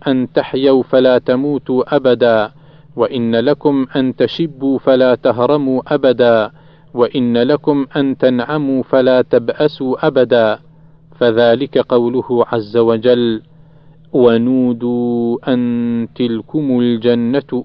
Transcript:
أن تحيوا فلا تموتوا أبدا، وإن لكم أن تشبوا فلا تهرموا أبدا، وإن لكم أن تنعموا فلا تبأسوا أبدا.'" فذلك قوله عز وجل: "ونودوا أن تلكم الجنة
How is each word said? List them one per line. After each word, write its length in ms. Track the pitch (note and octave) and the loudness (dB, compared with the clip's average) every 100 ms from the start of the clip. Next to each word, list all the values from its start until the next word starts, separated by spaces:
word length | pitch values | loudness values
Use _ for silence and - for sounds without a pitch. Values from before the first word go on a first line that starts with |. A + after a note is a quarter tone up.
| - | -2
أن 260 | C3 B2 | -2 -2
تحيوا 480 | - - C3+ C3+ C3+ | -4 -4 -2 2 2
فلا 360 | A#2+ C3 B2+ B2+ | 2 2 2 2
تموتوا 800 | - B2+ C#3+ C#3 - B2+ B2 D3 | 0 -2 -2 -4 -4 -4 -2 0
أبدا، 540 | C3 A#2+ A#2+ A2+ G#2+ - - - - - | 0 2 2 2 -2 -8 -20 -20 -14 -4
وإن 400 | A2 C3 A#2 A#2 | -2 -2 -2 0
لكم 500 | B2 C#3+ D3+ C#3 B2+ C#3+ | 0 0 0 -2 -2 -2
أن 200 | C3 B2 | -4 -2
تشبوا 600 | B2+ - E3 C3+ C3+ C3+ | -4 -2 -8 -4 -4 -2
فلا 360 | - C3 B2+ | 2 2 2
تهرموا 800 | A#2+ C3 A2+ B2 D3 C3+ C3 - | 2 0 0 0 0 -2 -4 -2
أبدا، 560 | D3 C3+ A#2+ A#2+ A2+ G#2+ - - - - | 0 0 2 2 2 0 -8 -20 -20 -12
وإن 420 | B2 A#2 C#3+ A#2+ A#2 | -2 -2 0 0 0
لكم 500 | B2 D3 D3+ C#3+ C3+ D#3 | 0 0 0 -2 -2 -2
أن 200 | C#3 C3 | -2 0
تنعموا 680 | B2+ B2 A#2 D3+ C#3 C3 | 0 0 -2 -4 -2 -4
فلا 400 | - C3+ B2+ B2+ | 0 0 2 2
تبأسوا 840 | B2 B2+ A#2 - D3+ - C3 B2+ D#3 | 2 0 -2 -2 -2 -2 -6 -2 0
أبدا.'" 520 | C3 B2 A#2+ A2 A2 - - - - _ - | 0 2 2 2 -2 -10 -20 -20 -20 _ -2
فذلك 600 | A#2+ A2+ A#2+ A#2 C#3 C#3 | 0 2 2 2 0 -2
قوله 640 | - B2+ A#2+ B2+ - B2 A2+ | 0 0 0 -2 -2 -2 0
عز 240 | A#2 G#2 A#2 | -2 -2 0
وجل: 680 | A#2 A2+ A#2+ A#2+ A#2 A2 - - - - - - - | 0 2 2 2 0 -4 -8 -20 -20 -20 -20 -20 -6
"ونودوا 1300 | C#3+ A#2+ A2+ A#2+ C3 B2+ A#2 A#2+ A#2+ A#2+ A#2+ A#2 A#2+ - | 2 4 4 2 0 0 -2 -4 -2 -2 -2 -2 -4 -2
أن 540 | B2+ A#2+ A#2+ A#2+ A#2 A2+ | -2 -2 -2 -4 -4 -6
تلكم 640 | - B2 A2+ G#2 D#3 C#3+ B2 | -4 -4 -4 -6 -6 -2 0
الجنة 840 | A#2+ A#2 A#2+ A#2+ A#2 C#3 C#3 B2 | 0 0 0 0 0 -2 -4 -6